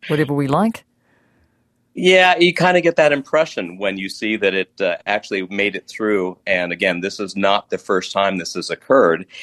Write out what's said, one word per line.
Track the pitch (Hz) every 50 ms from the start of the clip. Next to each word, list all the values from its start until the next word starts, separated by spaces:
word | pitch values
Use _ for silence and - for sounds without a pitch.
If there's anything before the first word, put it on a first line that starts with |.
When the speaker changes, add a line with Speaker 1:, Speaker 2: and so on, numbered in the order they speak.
| - -
Speaker 1:
whatever | 165 147 151 135 147
we | 143 143 131
like? | 139 165 202 226 226 - - _ _ _ _ _ _ _ _ _ _ _ _ _ _ _ _ _ _ _ _ _ _
Speaker 2:
Yeah, | - 175 180 185 185 185 180 180 -
you | 175 180 175
kinda | - 165 180 180 180
get | 165 170 165
that | - 156 151
impression | 143 143 135 - - 156 160 160 - - 95 85 87 95
when | 101 98 95 98
you | 95 95
see | - - 110 107 110 104
that | 98 98 95
it, | 95 92 - _ -
uh, | 101 90 87 - -
actually | 98 101 107 - - 104 98 92
made | 90 101 101 101 104 98
it | 92 - -
through. | - - 113 107 104 98 90 92 90 - _ 104
And | 98 90 87 87
again, | 87 85 101 95 87 87
this | 90 98 - -
is | 104 95 92
not | 98 98 98 101 104 - _
the | - 92
first | - - 101 92 - -
time | - 98 98 98 95 92
this | 85 - -
has | 90 85 -
occurred. | 82 - _ - 131 135 110 85 82 82 92 - - -